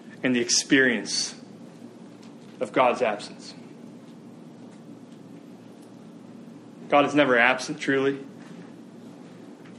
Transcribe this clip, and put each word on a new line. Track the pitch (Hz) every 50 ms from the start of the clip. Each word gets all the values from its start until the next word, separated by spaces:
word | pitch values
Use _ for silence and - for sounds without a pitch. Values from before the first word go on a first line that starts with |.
| - - - - -
and | 127 123
the | 120
experience | 120 - - - - - 147 135 131 123 113 101 98 - - - - - - - - - - - - - - - - - - - - - - - - - - - - - - -
of | 123 -
God's | - 139 127 120 113 - 123
absence. | 110 104 - - - - - - - - - - - - - - - - - - - - - - - - - - - - - - - - - - - - - - - - - - - - - - - - - - - - - - - - - - - - - - - - - - - - - - - - - - -
God | 147 143 143
is | 127 143
never | 147 139 127 123
absent, | 117 120 127 127 - - - 151 -
truly, | - 143 135 135 135 139 139 135 - - - - - - - - - - - - - - - - - - - - - - - - - - - - - - -